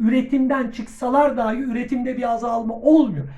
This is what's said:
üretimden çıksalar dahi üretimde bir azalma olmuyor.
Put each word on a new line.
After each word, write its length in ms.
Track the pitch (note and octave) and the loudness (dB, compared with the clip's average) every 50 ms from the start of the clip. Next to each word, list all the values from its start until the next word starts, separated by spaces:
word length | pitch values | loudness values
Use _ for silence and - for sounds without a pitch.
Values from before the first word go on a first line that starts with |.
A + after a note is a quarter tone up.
üretimden 680 | A3+ A3 B3 B3+ B3+ - C#4+ C4+ C4 B3+ C#4 C4+ B3 - | 0 2 2 2 0 0 0 0 2 2 0 0 -2 -4
çıksalar 680 | - - G#3+ - - - B3+ B3 B3+ C#4+ D4 C#4+ A3+ | -6 -10 -12 -12 -10 -6 -4 2 4 4 4 4 2
dahi 200 | B3 A3+ A3 A3+ | 0 -2 -2 -2
üretimde 600 | B3 C4+ B3+ A3 A#3+ B3 - C4+ B3 B3 C4 B3+ | -4 -4 -4 -4 -4 -4 -4 -4 -4 -4 -4 -4
bir 160 | B3 B3 A#3 | -4 -2 -2
azalma 420 | A#3 A3+ A#3+ A#3 A#3 A#3 A3+ A3 A3+ | -2 -2 -2 -2 -4 -2 -4 -4 -4
olmuyor. 500 | - - C#4+ D#4 D#4+ C#4 A3 E3+ C#3+ C3+ - - | 0 4 6 6 6 6 4 0 -6 -8 -10 -10